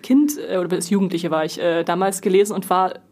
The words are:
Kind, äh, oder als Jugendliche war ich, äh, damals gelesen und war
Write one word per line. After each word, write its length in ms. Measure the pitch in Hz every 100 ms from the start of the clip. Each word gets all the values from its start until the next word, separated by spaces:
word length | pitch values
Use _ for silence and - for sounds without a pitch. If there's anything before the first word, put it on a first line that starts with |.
Kind, 360 | - 269 294 - -
äh, 80 | 185
oder 180 | 175 175
als 140 | -
Jugendliche 400 | 202 190 170 170
war 140 | 160 160
ich, 120 | -
äh, 260 | 175 165
damals 360 | 165 175 196 190
gelesen 320 | 202 190 208
und 140 | 196 -
war 260 | 185 185 - _